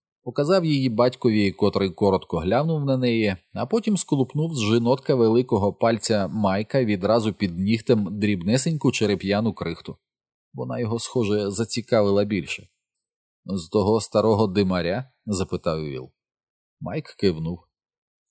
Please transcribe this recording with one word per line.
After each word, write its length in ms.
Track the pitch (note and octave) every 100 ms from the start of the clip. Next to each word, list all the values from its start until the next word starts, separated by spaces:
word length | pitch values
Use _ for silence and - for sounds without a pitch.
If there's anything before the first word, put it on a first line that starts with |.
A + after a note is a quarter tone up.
| _ _
Показав 420 | - C3 D3 F#3+
її 240 | E3 C#3+ C3
батькові, 640 | A2 B2 - B2 G#2+ G2+
котрий 380 | - G#2 G2 G2
коротко 480 | - G2+ F#2 - E2
глянув 460 | F2+ A#2 D#3+ D#3
на 120 | C#3 C3
неї, 400 | B2 A2+ G#2 F#2 _
а 140 | G#2 A#2+
потім 300 | A3+ A3 G3
сколупнув 580 | - C#3+ B2+ D3 D#3+
з 60 | D3
жинотка 540 | G#2 A#2 A#2 B2+ -
великого 580 | C3 A2+ A#2+ C3 G#2 G2+
пальця 560 | - A#2 A#2 - G#2+ F#2+
Майка 560 | A2 G2+ G2 A2 C3+
відразу 480 | A2+ G2+ F#2+ A#2 G#2+
під 260 | F2+ G2 E2+
нігтем 600 | G2 A2+ - A2+ F#2+ G#2
дрібнесеньку 760 | G#2 G2 F2 B2+ E3+ D3+ C3+
череп'яну 600 | - G#2 F#2+ F#2+ G2+ A2+
крихту. 440 | - E2+ E2 - - _ _ _ _ _
Вона 280 | B2+ B2+ A#2+
його, 180 | A2+ A#2
схоже, 520 | - B2+ G2+ G#2 G2+
зацікавила 760 | G2 A2+ - - A#2 G2+ G2+
більше. 440 | G#2 G2+ D2+ - - _ _ _ _ _ _ _
«З 240 | - F#2+ -
того 320 | G#2+ G2 A2
старого 460 | - G#2+ G#2+ G#2 G#2+
димаря?» — 680 | F#2+ F#2+ F2+ E2+ G#2 C3 _ -
запитав 580 | F#2 E2+ F2 F2 D#2
Віл. 260 | D2+ C2 C2 _ _ _ _ _ _ -
Майк 260 | - C#3 -
кивнув. 520 | - G2 D#2+ D#2+ E2+ _ _ _ _ _ _ _